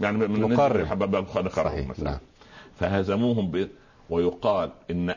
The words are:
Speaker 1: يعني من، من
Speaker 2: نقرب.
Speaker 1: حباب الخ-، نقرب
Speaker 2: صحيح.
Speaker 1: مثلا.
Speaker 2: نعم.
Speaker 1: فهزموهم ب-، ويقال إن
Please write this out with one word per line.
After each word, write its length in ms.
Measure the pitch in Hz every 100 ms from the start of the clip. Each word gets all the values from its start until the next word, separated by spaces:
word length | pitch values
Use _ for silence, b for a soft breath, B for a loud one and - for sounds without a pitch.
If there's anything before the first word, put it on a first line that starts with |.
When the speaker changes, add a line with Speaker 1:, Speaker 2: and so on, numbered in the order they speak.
Speaker 1:
يعني 160 | 104 107
من، 140 | 107
من 80 | 107
Speaker 2:
نقرب. 460 | 110 123 139 110 80
Speaker 1:
حباب 300 | 98 98 98
الخ-، 220 | 95 113
نقرب 280 | 92 - 78
Speaker 2:
صحيح. 220 | 87 65
Speaker 1:
مثلا. 220 | - -
Speaker 2:
نعم. 100 | 71 - - B B B -
Speaker 1:
فهزموهم 760 | 90 98 95 98 120 113 92
ب-، 160 | 87 98 - b b b
ويقال 640 | 85 87 - 110 98 80 - -
إن 180 | 87 87